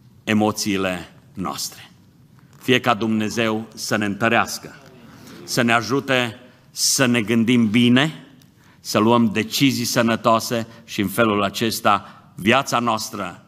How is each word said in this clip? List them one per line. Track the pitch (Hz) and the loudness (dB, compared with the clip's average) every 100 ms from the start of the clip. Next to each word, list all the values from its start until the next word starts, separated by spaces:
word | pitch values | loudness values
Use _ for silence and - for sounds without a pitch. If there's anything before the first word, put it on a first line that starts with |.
| - - | -20 -10
emoțiile | - 107 107 - 104 95 95 87 78 - _ | -2 0 0 0 -4 -2 -2 -6 -12 -20 _
noastre. | 101 80 69 - - - _ _ _ _ _ - - | -10 -10 -8 -10 -12 -20 _ _ _ _ _ -20 -6
Fie | - 123 | 0 2
ca | 123 | 2
Dumnezeu | 104 113 110 107 113 113 110 110 | 0 0 -2 -2 -2 -2 -2 -8
să | - - 107 | -10 -4 -2
ne | 104 | -2
întărească, | 98 113 117 95 - 78 - - - - - - - | -2 0 2 0 -6 -14 -20 -20 -20 -20 -20 -20 -18
să | - 135 | -6 0
ne | 117 | 2
ajute | 117 107 139 135 127 120 - - _ _ | 2 0 -4 0 -2 -2 -8 -20 _ _
să | - - - 123 | -4 -2 2 2
ne | 120 | 2
gândim | 104 117 110 123 107 | 2 2 2 2 4
bine, | 120 120 127 156 - - - _ _ _ _ | 4 4 4 2 -4 -20 -20 _ _ _ _
să | - 110 | -4 0
luăm | 110 120 113 | 4 4 2
decizii | 104 107 - 139 117 117 | -2 -4 0 0 0 -2
sănătoase | 131 117 113 120 113 - 117 110 - - | 0 0 0 2 0 0 -6 -6 -14 -10
și | - | -4
în | 95 | -2
felul | 98 110 104 | 0 2 2
acesta | 98 - 113 - 110 98 - - - - | -2 -2 -4 0 0 0 -2 -20 -20 -4
viața | 98 131 135 120 | 2 2 2 -2
noastră | 120 110 - 104 90 85 | -2 -4 -6 -10 -10 -12